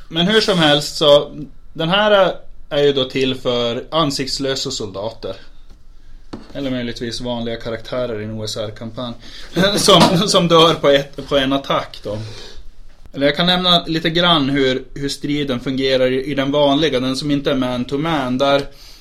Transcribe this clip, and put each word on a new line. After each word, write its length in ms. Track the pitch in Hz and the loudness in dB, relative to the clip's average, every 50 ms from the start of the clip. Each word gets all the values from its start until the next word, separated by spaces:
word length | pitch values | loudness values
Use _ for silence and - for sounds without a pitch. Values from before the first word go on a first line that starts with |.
| - - | -14 -6
men 180 | 156 165 175 | -2 0 2
hur 140 | 202 220 220 | 4 4 4
som 180 | 214 214 190 170 | 4 2 4 4
helst 380 | 160 147 147 151 147 - - | 4 4 4 2 0 -2 -2
så, 400 | - 160 147 143 147 151 147 147 147 143 - - - - - | 2 6 6 6 6 6 2 -8 -12 -12 -14 -14 -16 -16 -12
den 160 | - 156 160 165 | -6 -4 -2 0
här 480 | 190 208 214 214 208 196 185 165 - - - - - - - - | 2 2 4 6 6 6 6 4 0 -4 -10 -14 -14 -14 -10 -4
är 140 | 151 147 | 0 2
ju 100 | 143 143 | 4 4
då 120 | 131 131 127 | 4 2 -2
till 300 | - - 135 131 131 127 | -2 -2 -2 0 0 -2
för 500 | - - 127 123 120 120 117 117 127 - - | -2 -2 -2 0 0 0 -2 -2 -4 -6 -2
ansiktslösa 800 | 156 160 160 147 139 - 135 127 - - 135 135 135 131 - 139 | 0 0 0 0 0 -4 -4 -4 -4 -4 -4 -4 -4 -4 -6 -6
soldater. 640 | - - 113 101 95 98 104 113 - - - 95 98 - - - - - - - - - - - - - - - - - - - - - - - | -6 -8 -8 -8 -8 -8 -8 -8 -8 -10 -10 -10 -10 -10 -14 -16 -16 -18 -18 -18 -20 -20 -20 -20 -20 -18 -18 -16 -16 -16 -16 -14 -16 -16 -14 -12
Eller 180 | - 139 139 131 | -10 -8 -6 -4
möjligtvis 500 | 127 123 120 117 113 - 127 117 113 - | -4 -4 -6 -6 -6 -6 -8 -8 -6 -6
vanliga 360 | 127 123 120 120 117 117 117 | -6 -6 -4 -4 -4 -6 -6
karaktärer 640 | 117 123 120 113 107 - - 127 123 123 120 110 104 | -6 -6 -6 -8 -8 -8 -6 -4 -4 -4 -4 -4 -6
i 40 | 107 | -6
en 160 | 110 110 110 | -8 -8 -8
O 40 | 107 | -8
S 120 | 107 - | -8 -6
R-kampanj. 580 | 117 107 110 107 - 117 113 110 131 127 117 120 - - - - - - | -6 -8 -8 -8 -10 -12 -12 -10 -10 -10 -10 -10 -12 -14 -16 -16 -14 -12
<laughs> 320 | - - 175 190 202 208 | -4 0 2 2 2 2
Som, 520 | - - 208 190 165 - - 185 170 214 190 | 2 4 6 8 8 8 6 4 2 2 4
som 200 | - 185 170 165 | 4 4 4 6
dör 260 | 170 160 165 165 151 | 6 8 8 6 4
på 140 | - - 143 | 4 4 4
ett, 400 | 139 135 139 - - 143 135 - | 4 4 2 -2 -10 -12 -4 0
på 80 | 147 | 0
en 160 | 139 131 135 | 0 2 2
attack 480 | 139 139 - - 165 143 - - - - - | 0 -2 -2 -2 -2 -2 -4 -6 -10 -12 -10
då. 140 | 104 104 107 110 107 - - - - - - - - - - - - - - - - | -8 -8 -8 -8 -10 -12 -14 -14 -12 -12 -12 -12 -12 -14 -14 -16 -16 -18 -18 -18 -12
Eller 140 | - 175 277 | -4 0 0
jag 100 | - - | 2 2
kan 100 | - 175 | 2 2
nämna 380 | 180 180 180 185 180 175 170 170 | 2 2 2 4 4 4 2 2
lite 240 | 170 160 160 170 170 | 0 -2 -2 0 0
grann 400 | 160 175 175 175 170 151 135 135 | 0 2 4 4 4 4 2 2
hur, 340 | 139 143 135 131 127 131 - - - | 2 2 2 2 0 -2 -4 -10 -10
hur 140 | 139 143 139 | -6 -6 -6
striden 520 | 135 - - 143 143 147 143 135 123 123 | -6 -6 -4 -4 -2 -2 -2 -2 -4 -4
fungerar 520 | - 143 131 131 135 135 131 127 127 127 | -4 -4 -2 -2 0 2 2 2 2 2
i, 120 | 127 131 - | 0 0 -2
i 100 | 147 139 | -2 -2
den 180 | 139 135 139 | -2 0 0
vanliga, 480 | 143 147 147 143 139 151 165 147 127 123 | 2 4 4 4 4 4 2 2 0 0
den 160 | 127 131 131 | -2 -2 -4
som 140 | 135 151 147 | -4 -2 -2
inte 200 | 143 139 143 160 | -2 0 0 0
är 40 | 139 | 0
man-to-man. 840 | 131 127 123 123 123 123 - 143 139 156 165 160 143 127 123 127 131 | 0 0 -2 -2 -4 -4 -4 -4 -2 -2 -2 -2 -2 -2 -2 0 2
Där, 240 | 139 139 139 139 139 - - - - - - - | 2 4 2 2 0 -4 -10 -16 -20 -20 -20 -20